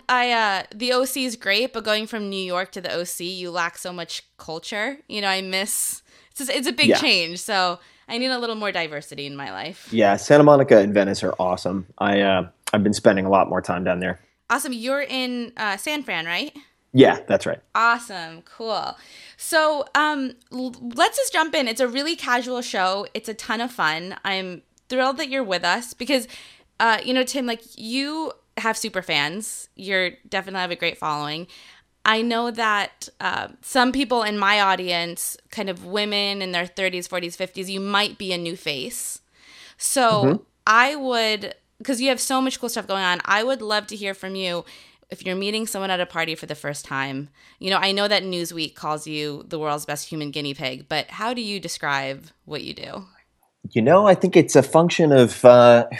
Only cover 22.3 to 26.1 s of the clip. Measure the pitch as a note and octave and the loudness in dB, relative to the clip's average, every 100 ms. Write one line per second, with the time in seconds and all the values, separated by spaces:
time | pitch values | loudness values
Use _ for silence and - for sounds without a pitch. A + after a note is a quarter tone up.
22.3 | B3 B3 B3 B3 G#3+ F#3 G3 G3+ G#3+ A3 | -2 -2 -6 -4 -2 0 -2 -6 -10 -10
23.3 | G#3+ - A3 B3 - D#3 D#3+ F3+ - - | -10 -6 -4 -4 -2 0 0 -6 -8 -6
24.3 | F#3+ F#3 F3+ _ _ - B3+ C4 C4 D4 | -4 -6 -10 _ _ -6 0 0 0 -4
25.3 | C4+ A3 F3 F3 G3+ A#3+ - A#3 | -2 -2 -2 0 -2 -4 -10 0